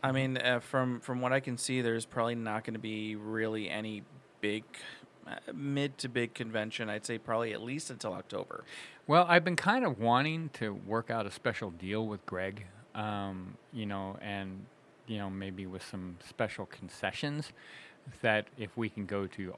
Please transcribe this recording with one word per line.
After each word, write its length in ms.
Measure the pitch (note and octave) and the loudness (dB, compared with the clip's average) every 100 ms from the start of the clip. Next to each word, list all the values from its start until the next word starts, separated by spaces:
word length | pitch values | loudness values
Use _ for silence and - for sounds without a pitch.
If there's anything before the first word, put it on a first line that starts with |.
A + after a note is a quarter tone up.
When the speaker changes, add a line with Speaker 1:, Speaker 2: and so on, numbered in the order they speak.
Speaker 1:
I 100 | C3+ | 2
mean, 240 | C3 C3 B2+ | 4 4 2
uh, 220 | B2 A#2+ | 4 2
from, 400 | - C3+ B2+ A#2+ | 2 2 2 0
from 200 | - B2 | -2 0
what 120 | B2 | 4
I 80 | C3+ | 4
can 180 | C3+ B2 | 2 -2
see, 220 | - B2+ | 0 2
there's 240 | A#2 A2+ A2+ | 4 2 0
probably 300 | - A#2 A#2 | 0 0 0
not 260 | A2+ G#2+ | 0 -2
gonna 140 | A2+ A2 | -2 -4
be 380 | G#2+ A2 G#2+ G#2 | -4 -4 -4 -4
really 520 | G#2+ A2 A2 A2 G2+ | -2 0 2 0 -2
any 360 | G#2 A2 G#2 - - - - | -2 -2 -6 -8 -18 -20 -2
big, 220 | G#2 A2 - - - - - - - | 0 0 -2 -12 -14 -14 -18 -18 -12
uh, 80 | - - | -10 -8
mid 460 | - C#3+ C#3 C#3 C3+ | -4 0 2 2 -2
to 100 | C3 | -2
big 260 | A#2+ A#2 | 0 0
convention. 540 | - A2+ A2 G#2+ - A2 | -2 -2 0 -2 -2 -2
I'd 160 | G#2+ | -2
say 140 | - A2+ | -4 -4
probably 340 | - A2+ A#2 | 0 2 2
at 80 | G#2 | -2
least 300 | A2+ C#3+ - | -4 -6 -6
until 220 | B2+ G#2+ | -6 -6
October. 500 | F#2+ - G2+ - - - - - - - | -6 -6 -6 -6 -10 -12 -14 -14 -10 6
Speaker 2:
Well, 180 | D#3+ F3 | 8 10
I've 160 | F3 | 10
been 120 | E3+ E3+ | 8 4
kind 280 | F#3+ B3 | 4 4
of 140 | A3 G#2+ | 4 4
wanting 520 | A#2 A#2+ D3+ D#3+ D#3+ | 6 6 4 0 -4
to 180 | - A2 | -4 -4
work 360 | G2 F#2+ A2+ A2+ | -4 -2 0 0
out 160 | A#2 G2+ | -2 -2
a 40 | |
special 380 | - B2 A2+ G#2 | -2 -2 -2 -4
deal 340 | E2 F#2 G#2+ A2 | -6 -2 0 0
with 180 | G#2 | -4
Greg, 420 | - F2+ F#2+ G2+ F#2 G2+ - | -4 -2 -2 -4 -12 -16 -12
um, 600 | A2 G#2+ G#2 G2 F#2+ F#2 G2+ - | -6 -2 -2 -2 -6 -8 -12 -10
you 140 | A#2 G#2+ | -6 -4
know, 300 | G2 F#2+ F#2+ | -2 -4 -6
and, 440 | G#2 G2+ G2 F#2+ G2 - - - - | -4 -4 -4 -8 -12 -20 -20 -18 -6
you 100 | A2 | -4
know, 100 | G2 | -2
maybe 380 | F#2+ F#2+ F#2+ F#2+ | -4 -6 -6 -8
with 180 | F#2 | -8
some 340 | - G2 F#2 F2 - | -8 -8 -8 -10 -10
special 380 | - A2 - F#2+ | -2 -2 -2 -8
concessions 840 | - F#2 - F#2+ - D3 D3 D3+ - - - - - - - | -10 -14 -4 -2 0 -2 -2 -6 -12 -18 -18 -18 -18 -16 0
that 280 | A#2 G#2+ G#2 - | 4 4 2 -6
if 180 | G#2 - | -6 -2
we 120 | A2 | -2
can 180 | - F#2+ | -2 -2
go 220 | G2+ F#2+ | -2 -2
to 240 | - F#2 | -4 -8